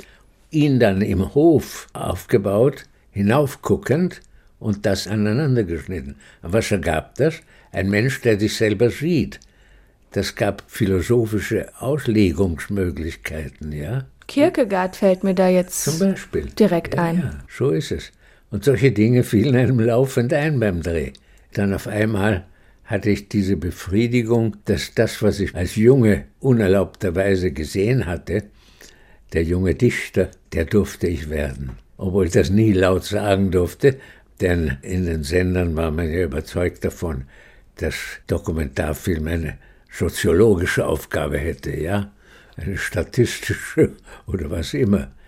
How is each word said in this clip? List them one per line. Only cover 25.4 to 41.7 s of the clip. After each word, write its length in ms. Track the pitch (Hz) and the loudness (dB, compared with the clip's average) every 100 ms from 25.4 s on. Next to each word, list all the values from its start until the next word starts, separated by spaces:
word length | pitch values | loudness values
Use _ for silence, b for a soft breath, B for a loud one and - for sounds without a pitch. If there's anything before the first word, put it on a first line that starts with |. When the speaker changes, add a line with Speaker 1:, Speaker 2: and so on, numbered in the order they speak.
| 92 | -2
Speaker 1:
als 220 | - 87 - | -4 -4 2
Junge 480 | 110 139 107 98 - _ | 6 6 6 2 -2 _
unerlaubterweise 1120 | 135 120 98 98 90 - 98 85 98 95 87 | 2 4 4 4 2 -4 -4 0 2 2 0
gesehen 540 | 71 76 98 101 131 82 | -4 -4 -2 0 0 -2
hatte, 380 | 85 - 101 - b b b b b b b b | -6 -4 -4 -6 b b b b b b b b
der 80 | 85 | -2
junge 300 | 82 90 95 | 0 0 0
Dichter, 560 | - 123 - - - 90 - _ | 2 2 0 -4 -2 -2 -4 _
der 100 | 90 | -4
durfte 440 | 80 107 95 - 87 | 0 0 0 -2 -4
ich 200 | 82 76 | -4 -4
werden. 440 | 76 73 65 67 - _ - | -4 -4 -6 -12 -14 _ -10
Obwohl 260 | 95 95 | -4 0
ich 80 | 90 | 2
das 160 | 101 78 | 2 2
nie 240 | 101 110 | 4 4
laut 320 | 92 92 92 | 4 4 2
sagen 460 | - 101 104 98 98 | 0 -2 2 2 2
durfte, 480 | 90 87 - 139 135 B B B - | 2 0 2 2 2 B B B -4
denn 380 | 92 90 78 65 | 0 2 0 -4
in 240 | - 92 | -4 -4
den 200 | 90 80 | -2 -2
Sendern 520 | 73 90 92 90 87 78 | -2 0 2 0 0 0
war 140 | 80 | -2
man 200 | 78 85 | -2 -2
ja 140 | 82 | -2
überzeugt 640 | 87 73 80 95 90 - 92 | -2 -4 -6 -2 -2 -2 -6
davon, 380 | - 87 69 65 b b b b - | -6 -6 -6 -10 b b b b -8
dass 200 | 80 - - - - | -6 -6 -10 -12 -6
Dokumentarfilm 960 | 85 - 80 73 - 78 76 - 82 78 | -4 -4 -4 -4 -4 -4 -4 -4 -4 -2
eine 320 | 85 78 - b b b - | -4 -6 -10 b b b -6
soziologische 880 | 87 - 98 82 113 92 87 - 95 | -4 -2 2 4 6 4 2 0 0
Aufgabe 520 | 78 - 82 76 73 | -2 -4 -4 -2 -4
hätte, 360 | 76 73 - | -4 -6 -8